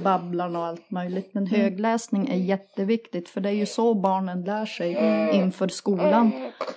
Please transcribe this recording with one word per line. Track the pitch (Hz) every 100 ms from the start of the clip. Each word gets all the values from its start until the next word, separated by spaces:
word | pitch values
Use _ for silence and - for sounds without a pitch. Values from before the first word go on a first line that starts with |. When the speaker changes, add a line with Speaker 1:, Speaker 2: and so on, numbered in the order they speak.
Speaker 1:
Babblarna | 190 185 175 175 180 170
och | 170
allt | 170 -
möjligt. | 185 180 185 -
Men | 202 190
Speaker 2:
Mm. | 208
Speaker 1:
högläsning | 196 185 220 226 - 196 -
är | 180
jätteviktigt. | 185 196 - - 196 226 - 180 175
För | -
det | 196
är |
ju | 208 202
så | - 233
barnen | 214 190 190 185 180
lär | 175 214 220
sig | - 175 190
Speaker 3:
Mm. | 214 214 160 202
Speaker 1:
inför | 185 - 190
skolan. | - - 190 202 214 226 262 254 - -